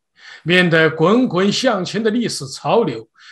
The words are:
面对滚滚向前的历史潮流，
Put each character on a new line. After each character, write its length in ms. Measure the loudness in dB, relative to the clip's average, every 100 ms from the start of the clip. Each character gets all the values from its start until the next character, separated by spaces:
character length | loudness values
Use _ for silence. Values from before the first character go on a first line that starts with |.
| _ _ -20 -12
面 260 | 0 2 4
对 200 | 4 2
滚 360 | 2 2 2 2
滚 200 | 0 0
向 340 | 0 0 -2
前 200 | -4 -4
的 80 | -2
历 160 | -2 -4
史 180 | -6 -10
潮 360 | -8 -2 0
流， 260 | 0 -4 -12 _ -20